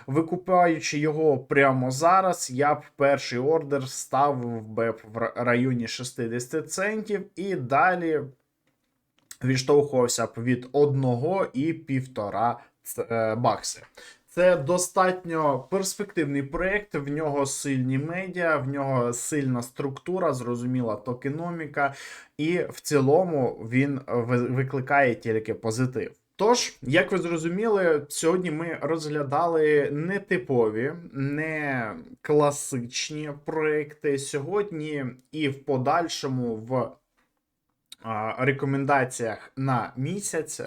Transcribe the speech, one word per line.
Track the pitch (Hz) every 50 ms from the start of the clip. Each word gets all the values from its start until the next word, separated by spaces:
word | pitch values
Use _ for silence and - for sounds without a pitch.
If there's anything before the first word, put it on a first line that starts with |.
| -
Викупаючи | - 131 156 165 160 180 175 - - 185 180 175 170 165 151 - - 156 147
його | 147 156 147 156 160 156 139 127
прямо | 131 - 147 139 139 135 131 131 127 131
зараз, | 131 135 160 170 185 190 190 185 170 - - -
я | 127 123 143 147 151
б | 147 - - _
перший | - 139 139 143 135 - - 127 120
ордер | 127 143 160 165 151 139 143 139 131 131
ставив | - - - - - 131 143 147 135 127 120 120 117 113
би | 107 110 107 117 113 113
в | 110 - - 110 107 113
ра-, | 113 107 -
районі | - 120 123 120 123 127 131 127 120 117 110
шістдесяти | - - 127 - - - 120 113 117 120 123 - - 156
центів | 151 156 - 190 190 208 214 214 208 214 202 190 196 - -
і | 160 185 196 185
далі | 151 131 117 135 143 170 185 180 175 170 160 156 139 139 131 - _ _ _ _ _ _ _ _ _ _ _ _ _ _ _ _ _ _ - - - 127
відштовхувався | 127 131 127 127 151 143 147 143 143 135 127 123 120 - - 113
б | - - 113
від | 117 127 123 123 127 -
одного | - 143 147 143 131 135 135 127 123 117 135 165 190 196 180 -
і | - 123 147 165
півтора | 160 160 - - 135 131 127 131 - 113 104 101 92 98 113 120 113 - - _ _ _
ц-, | - - - 117 107 -
е, | 117 113 113 110 110
бакси. | 117 123 120 104 - - - - - - - _ - - - - _ _ _
Це | - 170 180 185 180
достатньо | 160 139 139 180 180 180 - - 196 190 185 180 180 - 165 165 160 156 147 135 123 127 -
перспективний | 185 196 190 190 - - 202 202 - 175 156 139 139 139
проєкт, | 135 139 135 165 180 190 202 208 202 - -
в | 156 139 143
нього | 147 151 156 147 143 143 139
сильні | 131 - - - 143 135 131 127 127 131 135
медіа, | 147 160 170 185 190 185 180 180 170 165 156
в | 139 127 135
нього | 139 139 139 135 135 127 120 120
сильна | 120 120 - - 156 147 135 131 127 120
структура, | 120 - - - 147 139 131 - - - 180 185 180 156
зрозуміла | 135 127 120 120 120 120 123 127 127 127 123 113 104
токеноміка, | - - 127 123 123 - 139 143 160 170 175 170 165 156 143 - 147 143 139 139 - - - - - - _ _ -
і | 151 160 175 175
в | 151 - - -
цілому | - - 151 139 131 131 147 175 185 175 160 139 127 113 - - - 113
він | 120 127 139 143 139 127 -
ви-, | - 107 120 113 117 127 120
викликає | 123 110 127 131 131 131 - 135 131 - 143 143 139 123 117
тільки | - - 117 110 110 110 - 104
позитив. | - - 113 110 120 131 127 127 113 - - - _ _ _ _
Тож, | - 190 220 247 240 - - - -
як | - - 139 180 196 190
ви | 202 180
зрозуміли, | 160 170 170 160 156 170 175 196 220 233 208 196 185 170 156 147 143 -
сьогодні | - - 170 160 180 185 175 170
ми | 151 156 170 170 156 -
розглядали | - 160 165 160 151 151 151 151 143 131 143 151 175 170 170 160 156 151 151 147 139 -
не | 143 147 160 175 196 196
типові, | 196 - 185 170 - - 135 120 113 107 104 110 123 143 165 175 170 -
не | - 135 135 139 143 151 156 160 156 156 151 143 135 123 113 107 - - - - - -
класичні | - - 151 147 147 143 143 - - - 139 127 120 120 - - - - 156 151 151 151 143 147 -
проекти. | - 156 156 156 156 151 151 147 151 - _ - 147 139 135
Сьогодні | 135 - - 143 135 156 190 208 202 202 170 156 151 156 151 143 135 123 127 - _ _
і | - 156 151 135
в | 131 - -
подальшому | - 135 127 127 143 151 175 165 160 - - - 139 131 127 123 120 113
в, | 107 110 120 131 123 - - - _ _ _ _ _ _ _ _ _ _ _ _ _ _ _ _ _ _ - - - -
а, | 113 110 107 107 110 107 - 131
рекомендаціях | 139 135 139 151 139 139 139 139 135 143 135 127 127 - - 120 110 104 - - - -
на | 135 135 135 127 120 104 - -
місяць | 123 131 147 185 208 202 - - 160 151 - - - -